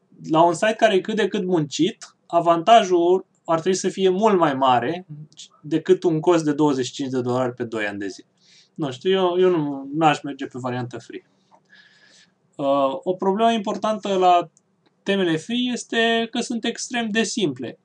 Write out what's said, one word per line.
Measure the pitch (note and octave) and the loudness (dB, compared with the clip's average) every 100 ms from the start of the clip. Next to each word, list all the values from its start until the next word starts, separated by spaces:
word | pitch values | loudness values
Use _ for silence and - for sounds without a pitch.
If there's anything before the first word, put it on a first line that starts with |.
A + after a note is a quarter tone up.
| _ _ B2 | _ _ -2
La | D#3 | 4
un | E3+ | 4
site | D#3+ A3 A3 | 4 -2 2
care | A3 F#3+ | 2 2
e | |
cât | G3 G#3+ | 0 -2
de | G3 | -2
cât | G#3 F#3 | -2 -2
muncit, | F3 D3 - F#3 - - _ _ | -2 -2 -2 -2 -2 -14 _ _
avantajul | E3+ E3+ E3 E3 A#3 F#3+ F3 E3+ F#3 - _ - | 0 2 2 6 6 6 2 4 2 -2 _ -4
ar | E3 | -2
trebui | F3 F#3 | 0 -2
să | F#3 | -2
fie | F#3+ F#3+ | 0 0
mult | F#3 A3 F#3+ | 2 2 4
mai | D#3 | 2
mare | C3+ C3+ B2 A#2+ E3+ F#3 D3 D3+ - - _ | 2 2 2 0 -6 -10 -18 -20 -20 -20 _
decât | D3+ D#3+ - F#3 | -6 -4 2 2
un | F3+ D#3 | 2 0
cost | D#3 E3+ | 2 2
de | D3+ | 2
douăzeci | C#3+ D3+ C3 B2 | 2 2 0 -4
și | |
cinci | - C3+ | -6 -4
de | C3 | -4
dolari | B2 B2+ B2 | -2 -2 -2
pe | A#2+ | -4
doi | A2+ A2 G#2 | -8 -6 -6
ani | G2+ | -6
de | G2 | -8
zile. | - - _ _ _ _ | -10 -18 _ _ _ _
Nu | - D3 | -8 -8
știu, | B2 F#3+ | -4 -2
eu, | F#3+ F3+ F3+ | 0 2 2
eu | F#3 | 4
nu, | F3 D3 C3+ C#3 | 2 -2 -6 -8
n-aș | D3+ D#3 C#3+ | 0 2 2
merge | D3 C3+ C3+ | -4 -10 -10
pe | B2+ | -8
variantă | B2 B2 A#2+ A2+ | -6 -6 -8 -12
free. | - F#2+ - _ _ _ _ - _ _ _ _ _ _ _ - | -16 -18 -18 _ _ _ _ -20 _ _ _ _ _ _ _ -6
Uh, | C#3 C#3 C3+ C3+ | 0 2 0 -2
o | F#3+ | -4
problemă | F#3 F#3+ G3 A3+ | -2 -2 2 2
importantă | A3+ G#3 G3 A3 G#3+ G3+ G3 | 0 -4 -4 -4 -4 -2 2
la | F3+ F3 E3+ _ _ _ _ _ | 4 4 2 _ _ _ _ _
temele | - G3 F3 D#3+ | -4 0 0 -2
free | - A#3+ B3 | -4 -4 -2
este | A#3+ - A#3 A3+ A3+ A3+ | -4 -4 0 0 0 -2
că | A#3+ | -6
sunt | A#3 A#3 A#3 | -6 -4 -6
extrem | - - A#3+ A3+ | -6 -6 -6 -2
de | G#3+ | -2
simple. | A3+ - F3 C3 C3+ - | -2 -2 -4 -4 -10 -14